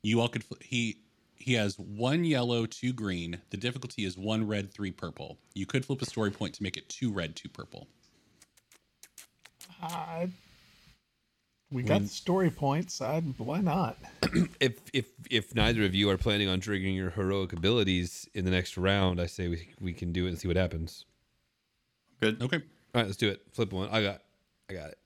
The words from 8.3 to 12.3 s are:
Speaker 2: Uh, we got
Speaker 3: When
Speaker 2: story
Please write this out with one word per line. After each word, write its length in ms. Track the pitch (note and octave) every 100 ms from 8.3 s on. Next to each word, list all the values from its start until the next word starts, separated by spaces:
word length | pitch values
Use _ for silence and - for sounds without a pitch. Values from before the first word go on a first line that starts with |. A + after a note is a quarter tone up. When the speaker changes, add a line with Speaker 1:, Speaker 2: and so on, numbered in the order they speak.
| _ _ _ _ _ _ _ - - - _ - _ - F3
Speaker 2:
Uh, 440 | E3 F3 E3 E3 F3+ F#3 _ - _ _ - _ _ _ _ _ _ _ _
we 120 | C3
got 120 | A#2+ -
Speaker 3:
When 40 | G2+
Speaker 2:
story 420 | - -